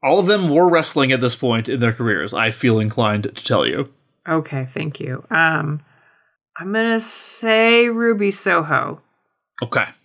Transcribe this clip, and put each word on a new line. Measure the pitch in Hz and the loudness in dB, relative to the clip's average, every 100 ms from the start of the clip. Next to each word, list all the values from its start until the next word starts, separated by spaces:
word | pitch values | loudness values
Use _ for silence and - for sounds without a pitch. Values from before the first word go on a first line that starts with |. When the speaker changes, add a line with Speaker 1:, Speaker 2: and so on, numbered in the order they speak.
Speaker 1:
All | - 175 | 2 2
of | 185 | 4
them | 208 180 | 2 4
were | 147 180 | 4 6
wrestling | 165 156 - 135 | 4 2 0 2
at | 131 | 2
this | 123 - | 0 0
point | 127 113 113 | 0 0 -2
in | 131 | 0
their | 117 | 0
careers, | 113 117 95 87 - | 0 -2 -2 -2 -2
I | 113 | -2
feel | 113 127 110 | 0 2 2
inclined | 107 113 113 104 | 0 0 0 0
to | 104 - | -4 -8
tell | - 117 69 | -2 0 2
you. | - 139 _ _ _ - | -2 -6 _ _ _ -4
Speaker 2:
Okay, | 160 151 143 131 | -4 -4 -8 -8
thank | - 151 143 | -8 -8 -8
you. | - 127 - | -10 -10 -4
Um, | 160 165 160 151 147 _ _ _ _ _ _ _ - | 0 0 0 -4 -6 _ _ _ _ _ _ _ -14
I'm | 180 | -6
gonna | 220 226 226 | -2 0 0
say | 226 - - - 226 220 226 233 240 | -2 -6 -6 -4 0 2 4 4 4
Ruby | 226 233 214 202 | 2 0 2 0
Soho. | 196 196 170 151 135 - 151 _ _ _ _ _ - | -2 0 0 0 -2 -2 -10 _ _ _ _ _ -12
Speaker 1:
Okay. | 117 135 101 - | -4 -2 -4 -8